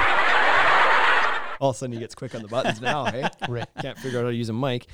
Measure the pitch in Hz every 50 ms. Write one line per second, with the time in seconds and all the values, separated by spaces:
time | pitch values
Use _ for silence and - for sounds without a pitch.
0 | - - - - - - - - - - - 359 - - - - - - - -
1 | - - - - - - - - - - - - 135 139 131 - 135 123 117 113
2 | 113 110 - - 135 123 - 117 107 98 117 131 - 208 107 107 120 247 151 147
3 | 123 - - 127 147 - - - 196 - 120 117 113 - - - 139 135 110 -
4 | 123 135 120 120 120 123 120 117 120 110 110 120 139 135 123 120 - -